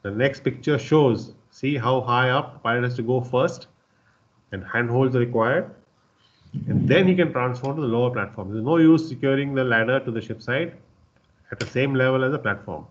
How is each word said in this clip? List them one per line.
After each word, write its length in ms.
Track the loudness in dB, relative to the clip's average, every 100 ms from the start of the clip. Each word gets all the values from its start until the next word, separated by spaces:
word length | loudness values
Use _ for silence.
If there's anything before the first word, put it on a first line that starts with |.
The 80 | -6
next 340 | -2 -2 0
picture 340 | -6 -4 -2 -2
shows, 540 | 2 4 4 2 -4 -20 _
see 240 | -8 -4 -2
how 220 | 0 0
high 280 | 0 2 2
up 240 | 0 -4
the 60 | -6
pilot 240 | -2 0
has 120 | -2
to 80 | -4
go 160 | -2 -2
first, 480 | 0 0 0 -4 -18 _ _ _ _ _ _ _ _
and 100 | -14
handholds 500 | -6 -4 0 2 2
are 40 | 2
required, 560 | 0 0 2 0 -4 -16 _ _ _ _ _ _ _ -10 -2
and 200 | 0 4
then 180 | 4
he 100 | 4
can 180 | 2 0
transfer 400 | 0 -4 -4 -6
to 80 | -4
the 60 | -2
lower 240 | 0 0
platform. 400 | -2 -6 -8 -8
There's 120 | -6
no 140 | 0 6
use 320 | 6 6 2
securing 460 | -4 0 0 0
the 80 | -2
ladder 360 | 2 2 2 0
to 120 | -2
the 100 | -8
ship 200 | -8 -12
side 360 | -6 -4 -4 -10 _ _ _ _ _ _ _
at 80 | -12
the 60 |
same 280 | -6 -2 0
level 300 | 2 2 2
as 80 | 0
the 80 | -2
platform. 460 | -4 -4 -8 -12 -14